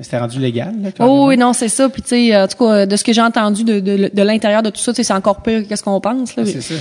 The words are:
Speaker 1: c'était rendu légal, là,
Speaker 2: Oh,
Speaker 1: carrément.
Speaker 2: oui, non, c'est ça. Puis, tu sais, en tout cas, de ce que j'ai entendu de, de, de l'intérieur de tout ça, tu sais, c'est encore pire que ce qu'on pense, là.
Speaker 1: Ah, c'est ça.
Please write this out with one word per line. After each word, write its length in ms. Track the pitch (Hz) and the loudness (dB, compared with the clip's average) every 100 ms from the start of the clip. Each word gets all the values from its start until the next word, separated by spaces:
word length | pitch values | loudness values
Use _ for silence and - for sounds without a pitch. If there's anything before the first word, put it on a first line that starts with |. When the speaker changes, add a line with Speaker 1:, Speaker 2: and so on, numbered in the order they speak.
Speaker 1:
c'était 160 | 131 120 | -8 -4
rendu 200 | 117 127 | -4 -2
légal, 340 | 131 117 156 220 | -2 -2 -4 -6
là, 80 | 196 | -6
Speaker 2:
Oh, 40 | - | 0
Speaker 1:
carrément. 300 | 240 277 277 | 2 4 4
Speaker 2:
oui, 100 | 262 | 4
non, 160 | 247 | 2
c'est 160 | 240 226 | 2 -2
ça. 200 | - 269 | 0 0
Puis, 100 | - | -2
tu 80 | - | -2
sais, 280 | 240 240 208 | 0 4 4
en 100 | 190 | 2
tout 160 | - | 2
cas, 220 | 233 214 196 | 2 4 2
de 100 | 208 | 0
ce 60 | |
que 80 | - | 0
j'ai 80 | 226 | 2
entendu 440 | 233 233 208 202 | 2 2 0 0
de, 140 | 226 208 | 0 0
de, 300 | 190 202 196 | 0 0 0
de 80 | 202 | 0
l'intérieur 400 | 202 220 214 214 | 0 2 0 0
de 80 | 214 | 0
tout 100 | - | -4
ça, 120 | - | -4
tu 40 | 226 | -2
sais, 40 | |
c'est 100 | 226 | -2
encore 300 | 196 202 202 | 0 0 -2
pire 240 | 233 226 208 | -2 -4 -4
que 60 | 208 | -6
ce 60 | |
qu'on 180 | - 196 | -2 -2
pense, 340 | 202 254 240 - | -2 -4 -4 -4
là. 80 | 214 | -4
Speaker 1:
Ah, 40 | |
c'est 120 | 147 | -4
ça. 120 | 120 160 | -6 -10